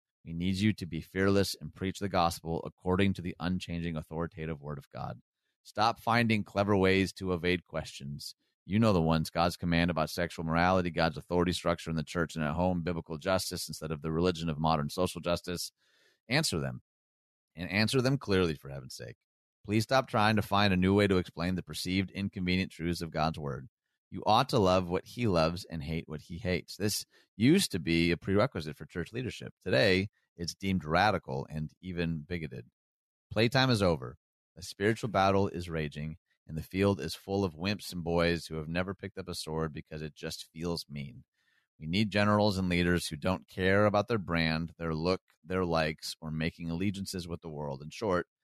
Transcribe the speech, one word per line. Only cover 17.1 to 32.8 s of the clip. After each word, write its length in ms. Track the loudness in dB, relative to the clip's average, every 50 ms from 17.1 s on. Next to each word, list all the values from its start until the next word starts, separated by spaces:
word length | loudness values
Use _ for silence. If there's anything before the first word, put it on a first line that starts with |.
| _ _ _ _ _ _ _ _ -12
and 140 | -10 -6 -2
answer 320 | 0 0 2 2 2 2
them 160 | 2 2 0
clearly, 380 | 0 0 2 4 4 4 2 0
for 140 | -2 -8 -14
heaven's 260 | -14 -14 -14 -14 -14
sake. 200 | -14 -14 -14 -16 _ _ _ _ _ _ _ _ _ -4
Please 180 | 0 0 0 2
stop 240 | 4 2 2 2 2
trying 260 | 2 4 4 4 4
to 60 | 2
find 320 | 2 2 4 4 4 4 4
a 40 |
new 160 | 4 4 6 6
way 140 | 6 6
to 100 | 6 4
explain 380 | 2 0 -2 -4 -4 -4 -2 -2
the 80 | -4 -4
perceived 480 | -8 -8 -8 -4 0 0 0 0 -2
inconvenient 600 | -4 -6 -6 -4 -4 -2 0 2 2 2 0 -2
truths 300 | -4 -4 -4 -2 -2 -4
of 100 | -4 -6
God's 280 | -2 0 0 0 -2 -4
word. 280 | -6 -8 -8 -8 -12 -16 _ _ _ _ _ _ _ -16
You 140 | -12 -4 0
ought 240 | 2 4 4 4 2
to 100 | 2 4
love 300 | 4 6 4 4 2 0
what 160 | -2 -4 -4
he 220 | -6 -6 -2 0
loves 380 | 2 4 4 4 2 0 -4 -8
and 180 | -8 -8 -8 -6
hate 220 | -4 -4 -6 -6
what 140 | -6 -10 -12
he 160 | -12 -12 -12
hates. 400 | -6 -4 -2 -2 -2 -4 -8 -8
This 280 | -4 -2 -2 -2 -4 -6 _ _ _ _ _ _
used 360 | 2 4 6 6 4 4 0 -2
to 60 | -4
be 320 | 0 2 4 4 4 4
a 60 | 2
prerequisite 600 | 0 0 0 2 2 2 0 -2 -6 -6 -8 -10
for 80 | -12 -12
church 260 | -10 -8 -8 -8 -8
leadership. 420 | -8 -8 -8 -8 -8 -10 -12 -14 -14 _ -4
Today, 460 | 0 2 4 4 6 4 4 2 0 _ _ _ _ _
it's 160 | -10 -10 -10 -8
deemed 320 | -6 -2 0 0 0 0
radical 600 | 0 2 4 4 4 2 0 -2 -4 -6 -6 -6 -6
and 220 | -6 -8 -8 -8 _ _
even 380 | -12 -8 -6 -4 -2 -2 -4 -6
bigoted. 460 | -6 -6 -6 -6 -6 -8 -10 -12 -16 _ _ _